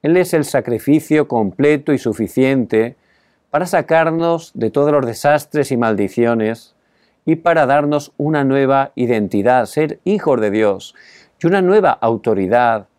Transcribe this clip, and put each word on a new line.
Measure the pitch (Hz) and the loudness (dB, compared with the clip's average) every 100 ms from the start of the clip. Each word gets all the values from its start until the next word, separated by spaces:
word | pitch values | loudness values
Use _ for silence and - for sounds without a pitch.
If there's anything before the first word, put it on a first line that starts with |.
Él | 147 175 | 2 0
es | 175 | 2
el | 165 | -2
sacrificio | 143 135 120 113 - 151 151 151 147 | 0 -4 -2 -4 0 0 2 0 0
completo | 120 101 - 143 151 147 | 0 -2 0 0 0 0
y | 139 | -2
suficiente | 120 104 104 - 131 135 113 110 117 - _ _ _ _ _ | -2 -4 -4 0 0 0 0 0 -2 -6 _ _ _ _ _
para | - 175 | -4 0
sacarnos | 180 - 160 160 165 170 170 - | -2 0 0 2 0 -2 -2 -6
de | - 113 | -6 -4
todos | 143 147 | 0 2
los | 147 | 2
desastres | 123 107 143 147 - 151 139 | 0 -2 0 0 -2 -4 -2
y | 123 | 0
maldiciones | 117 104 101 - 117 117 110 113 _ _ _ _ _ _ - | 0 0 -2 0 0 0 -2 -4 _ _ _ _ _ _ -4
y | 165 | -2
para | 170 165 131 | 0 2 2
darnos | 143 147 147 143 _ | 2 0 -4 -6 _
una | 147 151 | -2 0
nueva | 135 135 135 135 139 | 0 2 2 0 -2
identidad, | - 120 117 101 104 104 127 110 | -4 -2 -2 -2 0 2 2 0
ser | - 156 - | -2 -4 -4
hijos | - 202 165 127 | -4 -2 0 0
de | 107 | 0
Dios | 104 107 95 - - - - _ _ | 0 0 -2 -8 -20 -20 -20 _ _
y | 165 | -2
una | 196 | 0
nueva | 185 208 180 | 2 2 2
autoridad. | - 117 113 117 101 95 117 120 110 101 | 0 -2 -2 -2 -2 0 2 2 -2 -6